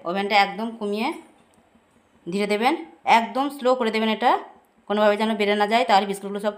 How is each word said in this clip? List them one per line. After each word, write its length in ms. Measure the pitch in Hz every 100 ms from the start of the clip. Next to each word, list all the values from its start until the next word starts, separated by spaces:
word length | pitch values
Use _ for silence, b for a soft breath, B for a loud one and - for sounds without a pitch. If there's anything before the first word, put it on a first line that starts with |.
| -
ওভেনটা 260 | 190 202 208
একদম 220 | 190 185 226 226
কমিয়ে 280 | 208 208 262 330 - _ _ _ _ _ _ _ _ _ -
ধীরে 140 | 196 202
দেবেন, 200 | 208 247 330 - - - 220
একদম 260 | 214 240 277
স্লো 140 | 285 247 254
করে 120 | 226
দেবেন, 140 | 220 220 220
এটা 140 | 247 392 - - _ _ -
কোনোভাবে 260 | 208 214 208
যেন 100 | 220 208
বেড়ে 160 | 202 208
না 40 | 208
যায়, 140 | 226 254
তাহলে 160 | 196 202
বিস্কুটগুলো 300 | 196 196 202
সব 80 | 208